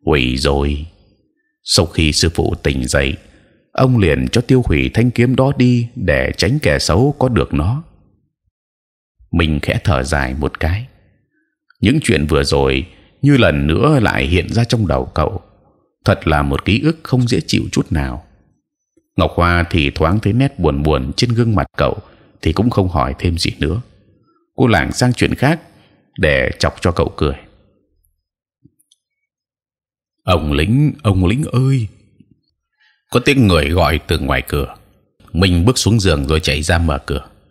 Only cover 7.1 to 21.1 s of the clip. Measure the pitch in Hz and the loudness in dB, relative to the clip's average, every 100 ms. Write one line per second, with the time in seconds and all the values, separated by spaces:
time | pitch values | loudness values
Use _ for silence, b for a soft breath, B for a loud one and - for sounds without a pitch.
7.1 | 143 127 110 - 69 85 139 170 _ _ | 0 0 0 -2 -2 -2 -4 -8 _ _
8.1 | _ _ _ _ _ _ _ _ _ _ | _ _ _ _ _ _ _ _ _ _
9.1 | _ - 85 80 73 - - - 69 67 | _ -6 -2 0 0 -2 -2 0 -2 0
10.1 | 73 64 65 71 - 82 95 127 _ _ | -2 -2 -4 -6 -4 -4 -4 -6 _ _
11.1 | _ _ _ _ _ _ _ 98 151 - | _ _ _ _ _ _ _ 0 0 0
12.1 | 87 73 73 69 73 67 67 - b b | 0 2 0 2 0 0 -2 -6 b b
13.1 | b 139 139 98 73 73 - 147 147 95 | b 2 4 4 2 0 2 2 2 2
14.1 | - 69 90 82 90 117 120 95 65 64 | 0 0 0 0 -2 0 0 0 -2 -2
15.1 | - 78 95 - _ _ _ _ _ - | -2 -2 -4 -14 _ _ _ _ _ 0
16.1 | 95 - 76 71 69 - 107 151 165 - | 0 2 0 0 -2 0 0 0 -4 -4
17.1 | 127 120 123 - - - - - 80 67 | -2 0 -2 -2 -4 -2 -4 -2 -4 -4
18.1 | 60 - _ _ _ _ _ _ _ _ | -8 -16 _ _ _ _ _ _ _ _
19.1 | - 85 - 87 87 82 85 69 - 80 | 2 2 2 2 2 0 0 -2 0 0
20.1 | 101 104 110 139 - 80 71 73 71 64 | 2 0 0 0 0 0 0 0 0 -2